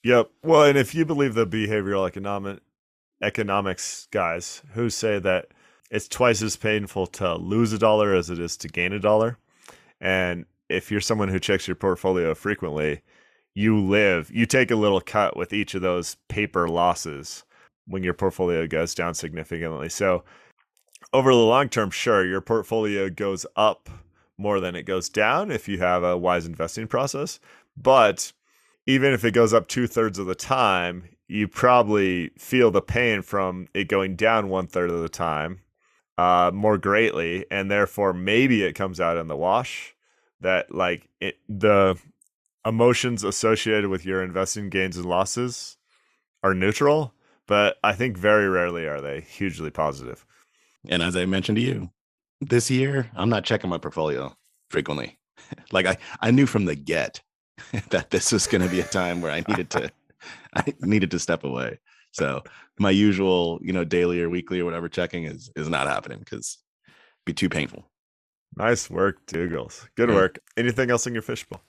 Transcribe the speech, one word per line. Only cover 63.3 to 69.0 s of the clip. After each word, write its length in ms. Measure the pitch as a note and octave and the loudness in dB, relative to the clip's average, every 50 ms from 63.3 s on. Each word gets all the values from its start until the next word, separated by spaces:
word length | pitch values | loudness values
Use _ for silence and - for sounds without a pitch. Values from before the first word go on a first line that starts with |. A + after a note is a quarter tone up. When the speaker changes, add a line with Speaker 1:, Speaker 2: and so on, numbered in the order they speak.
| F#2 F2+ F2 E2 E2+ - | 2 2 0 -2 -4 -6
Speaker 2:
you 100 | - - F#2+ | -6 -4 -4
know, 100 | F#2 F2 | -4 -2
daily 380 | D#2+ - F2 F2 F2 F2 F2 | 0 0 0 2 0 0 -2
or 80 | E2+ E2+ | -4 -4
weekly 300 | F2 F2+ E2+ - F#2 F2+ | -4 -6 -6 -6 -6 -4
or 60 | F2 | -4
whatever 220 | F2 E2 E2+ E2+ E2+ | -4 -6 -8 -10 -8
checking 360 | - - F2 E2+ - F2 E2 | -4 -4 -6 -4 -6 -10 -10
is, 260 | D2+ - - - - _ | -10 -12 -14 -18 -14 _
is 140 | D#2+ D2+ D#2+ | -8 -6 -4
not 180 | E2 C#2 C2+ | -2 -2 -2
happening 360 | D2 B1+ G1+ - - A#1 G#1 - | -2 -4 -4 -6 -10 -16 -16 -16
'cause 320 | - - - - - - _ _ _ _ _ _ | -14 -14 -12 -12 -12 -14 _ _ _ _ _ _
it'd 380 | _ _ _ _ _ _ _ _ | _ _ _ _ _ _ _ _
be 80 | - E2 | -8 -4
too 160 | - G2 F2 | -2 -2 -2
painful. 420 | - D#2 D2 - - - - _ _ _ _ _ _ _ _ _ _ _ _ _ - | -2 -4 -6 -6 -10 -18 -20 _ _ _ _ _ _ _ _ _ _ _ _ _ -8
Speaker 1:
Nice 340 | - G2+ A#2 A#2+ A2+ - - | -2 0 0 0 0 -4 -8
work, 360 | E2+ F2 | -2 -2